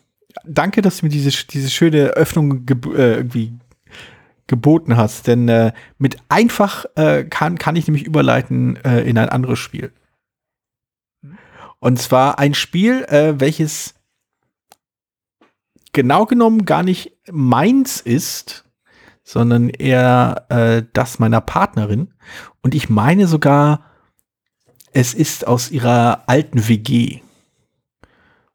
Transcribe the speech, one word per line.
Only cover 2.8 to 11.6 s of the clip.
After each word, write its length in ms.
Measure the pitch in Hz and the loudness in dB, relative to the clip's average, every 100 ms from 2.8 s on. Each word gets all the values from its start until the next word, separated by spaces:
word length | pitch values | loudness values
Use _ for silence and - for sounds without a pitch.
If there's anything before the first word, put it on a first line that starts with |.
| 147 | -2
äh, 220 | 143 123 113 | 2 2 2
irgendwie 360 | 123 123 113 120 _ _ _ - - - _ _ - | -2 -6 -6 -10 _ _ _ -20 -20 -20 _ _ -4
geboten 480 | 123 143 165 - 117 | 0 2 2 2 0
hast, 300 | 107 - 123 | 0 -2 0
denn, 200 | 120 117 | 0 2
äh, 240 | 113 113 - - - | 2 2 -2 -14 -4
mit 200 | 135 - - | -4 -4 -2
einfach, 560 | 170 233 - 202 - - - | 2 2 2 -2 -4 -8 -2
äh, 280 | 156 147 156 | 0 0 -2
kann, 320 | - 151 170 | -4 -4 -4
kann 180 | 151 165 | -4 -2
ich 120 | 156 | 0
nämlich 180 | 147 151 | -2 -2
überleiten, 720 | 151 131 123 127 127 123 - | 0 2 0 -2 -2 -2 -2
äh, 180 | 131 120 | 0 0
in 160 | - 113 | 0 0
ein 120 | 117 | 0
anderes 300 | 127 127 139 | -2 -4 -6
Spiel. 320 | - 151 - _ _ _ _ _ _ _ _ _ _ _ _ _ 143 190 _ - | -8 -12 -14 _ _ _ _ _ _ _ _ _ _ _ _ _ -20 -20 _ -20